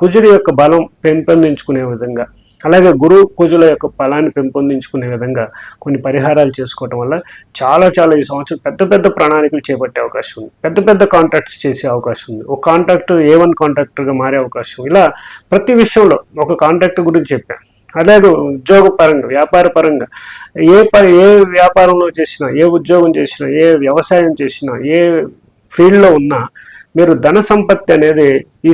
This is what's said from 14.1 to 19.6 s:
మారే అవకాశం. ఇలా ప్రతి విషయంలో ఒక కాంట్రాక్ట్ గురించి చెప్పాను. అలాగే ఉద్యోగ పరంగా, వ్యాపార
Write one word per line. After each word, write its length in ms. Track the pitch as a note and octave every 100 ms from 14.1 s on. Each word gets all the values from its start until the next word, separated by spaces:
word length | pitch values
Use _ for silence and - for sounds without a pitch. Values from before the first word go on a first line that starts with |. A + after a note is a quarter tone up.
| C3
మారే 180 | C3 C3+
అవకాశం. 360 | B2+ B2 A2+ - C3
ఇలా 120 | F#3 E3 - - - -
ప్రతి 240 | F#3+ G3+ A#3+
విషయంలో 380 | A3+ - G3+ D3 - - D3
ఒక 140 | E3+ D3+
కాంట్రాక్ట్ 360 | E3+ F3+ - E3
గురించి 220 | E3 C#3+ C3
చెప్పాను. 280 | - A#2+ _ _ _ E3
అలాగే 300 | E3+ G#3 G3 D#3 D3
ఉద్యోగ 340 | C#3 C3 G3 G3 F#3+
పరంగా, 300 | D#3+ D3 A#2+ C3+
వ్యాపార 320 | D3+ F3+